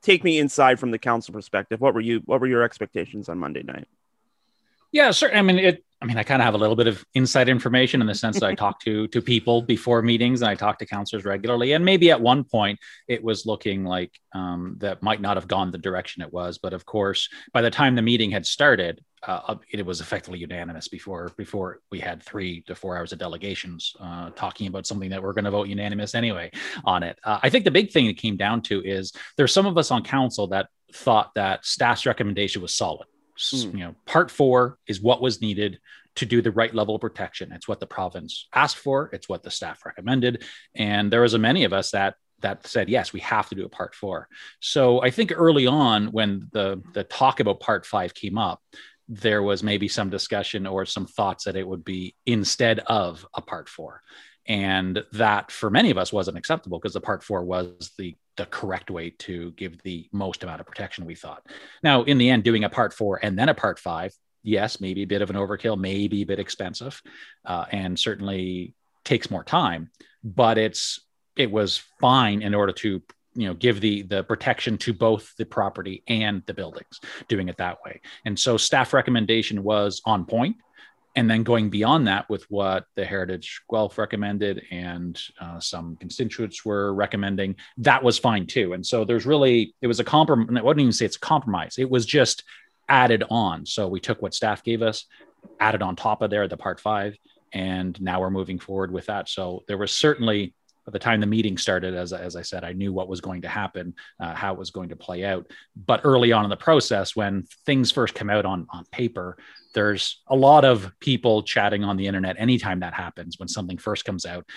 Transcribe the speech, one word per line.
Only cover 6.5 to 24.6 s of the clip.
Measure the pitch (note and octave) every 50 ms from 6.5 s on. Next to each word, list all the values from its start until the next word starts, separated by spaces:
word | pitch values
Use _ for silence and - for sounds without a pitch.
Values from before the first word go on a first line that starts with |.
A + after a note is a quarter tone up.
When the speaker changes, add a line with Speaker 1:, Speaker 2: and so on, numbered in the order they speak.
| G#2+
Speaker 2:
a |
little | G#2 G#2+ G#2+ A2+
bit | A2+ A#2
of | A2+ G#2 - - _ -
inside | C3 C3 B2 - C3+ B2+ B2
information | C3 B2 - B2 A#2+ B2+ B2+ B2 - C3
in | A#2
the | G#2+ G2+
sense | G#2 - A2+ G#2+ G2+
that | G#2+
I | G2 -
talk | - G#2+ G2+ - -
to, | - A2+ G#2+ G#2+ A2 G#2+
to | - B2
people | A2+ - B2 A2 - B2 A#2 A#2
before | A#2 A#2 A#2+ - - B2 A#2+ A#2
meetings, | A2 A#2 A#2 A2 A#2+ B2 C3 A#2+
and | A#2 G#2+
I | G2
talk | - G#2 G#2 G2+ -
to | A2
councilors | - G#2+ G2+ G2+ - - G#2 F#2+
regularly. | G2+ G2 G2 G2+ A#2 B2 A#2+ A#2+ C3 D3
And | D#3+ F3
maybe | F#3+ F#3+ F3 E3+ E3+
at | D#3 B2
one | A#2 A#2+ B2+ C#3+ B2+
point | - - A2 G#2 G2 G#2 - - - - - _ -
it | B2 G#2+
was | G#2+ A2+ A2 G2 -
looking | A2 G#2+ - - G#2+ G2 G2 F#2+
like, | F2+ F2+ F2+ F2+ - _ _ _ _ -
um, | F#2+ F#2 F2+ F2+ F2 F2+ F#2 F#2+ G2
that | G2+ G2 F#2 - G2
might | G#2+ A2 G#2
not | G2+ G2+ G2+
have | F#2 F2+ F#2+
gone | G2 F#2+ F#2+ F2+
the | F2
direction | F2 D#2+ F#2+ F#2 F2+ F2 - - F2
it | E2+ D2+
was. | E2+ F2+ F2+ F2 F2 -
But | - F#2 F#2
of | F2 -
course, | - - G#2+ G2 G2 F#2 - - - - - - -
by | - A#2+
the | A#2 A#2
time | - - D3 C3 B2+
the | A#2+
meeting | A2+ A#2 A#2+ A2+ A2+ G2+
had | F2+ F2 E2
started, | - - - C#3+ D3 B2 G2 F2+ E2+ E2 - _ _ _ _ -
uh, | - F#2 F2 - - G#2+ - _ _
it | - G#2 G2
was | F2 F2+ E2
effectively | E2 - G#2+ F#2+ - - F#2 F2
unanimous | E2+ D#2 F2+ F2 F2 E2+ E2 D#2+ -
before, | - - E2+ - G2+ F#2+ E2+ F2 F2 -
before | - G2 - - G2+ F#2 F#2 - - _ _
we | G2+ F2
had | E2+ F2+ E2+ E2 -
three | - - G2+ F#2+ F2+ F2 E2+ -
to | - F2+
four | - - F#2+ F2+
hours | F2 E2+ E2
of | - D#2+
delegations, | F2+ F2 E2 E2 F#2+ G2+ F#2 - - F#2 F2 D#2+ - - - -
uh, | F#2+ F2 F2 F2 F2 E2+
talking | - - G#2+ G2+ - -